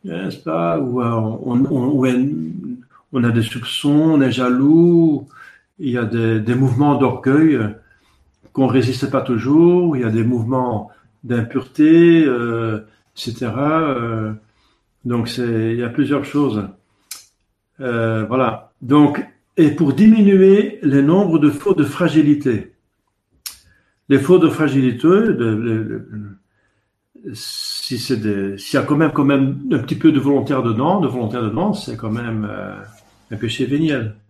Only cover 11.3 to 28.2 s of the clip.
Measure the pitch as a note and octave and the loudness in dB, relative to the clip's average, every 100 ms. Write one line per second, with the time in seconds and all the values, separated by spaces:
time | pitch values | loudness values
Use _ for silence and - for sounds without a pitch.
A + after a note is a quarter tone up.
11.3 | A#2+ A#2 C3+ B2+ - D3+ E3 E3+ E3 D3 | -4 -4 -6 -8 2 6 8 8 6 4
12.3 | B2 A#2 A#2 A2+ G#2+ A2 _ _ - - | 0 -2 -4 -4 -6 -10 _ _ -14 -12
13.3 | A2+ A#2 A#2 C#3+ D#3+ D#3 B2+ A#2 A2+ G#2+ | -8 -6 -4 -2 0 -2 -4 -4 -6 -6
14.3 | G#2+ _ _ _ _ _ _ A#2+ A#2+ A#2 | -10 _ _ _ _ _ _ -6 -4 -4
15.3 | - A#2+ A2+ A2+ A#2 A#2+ A#2+ C#3+ C#3+ C#3+ | -4 -4 -2 -2 -4 -4 -2 -2 -2 -2
16.3 | D3 C#3 G#2+ G2 - _ _ _ - _ | -2 -2 -2 -8 -14 _ _ _ -20 _
17.3 | _ _ _ _ _ C3 A#2 A2+ A2+ A2 | _ _ _ _ _ -6 -2 -2 -2 -2
18.3 | B2+ B2 A2 - _ B2 D3 D3 - - | 0 -2 -4 -18 _ 2 4 4 2 -10
19.3 | _ _ - D3+ D3 D3+ C3 G#3+ A3 G3+ | _ _ 2 2 2 0 6 6 6 6
20.3 | F#3+ F#3+ G3 - - C#3+ C#3 C#3 F#3 G3 | 6 6 6 2 -2 0 2 4 2 2
21.3 | D#3+ D3 - G3+ D#3+ C#3+ - F3 D3+ D3 | 2 2 0 -2 0 0 0 0 2 2
22.3 | D3 C3 G#2 - _ _ _ _ _ _ | 2 0 -4 -8 _ _ _ _ _ _
23.3 | _ - - _ _ _ _ - C#3 C#3 | _ -20 -20 _ _ _ _ 0 0 4
24.3 | F3+ D#3+ B2+ D3+ C3+ B2+ A2 D#3+ G3 A3+ | 4 4 2 0 2 0 2 2 4 2
25.3 | C3 A2+ G#2+ A#2 A2 A2 A2 - A2 G2+ | 0 -2 -2 -2 -4 -4 -10 -12 -16 -16
26.3 | F#2+ _ _ _ _ _ _ _ _ G#3 | -20 _ _ _ _ _ _ _ _ -18
27.3 | A2 - - - - - A#2+ - A#2 | -14 -14 -12 -10 -10 -8 -8 -4 -4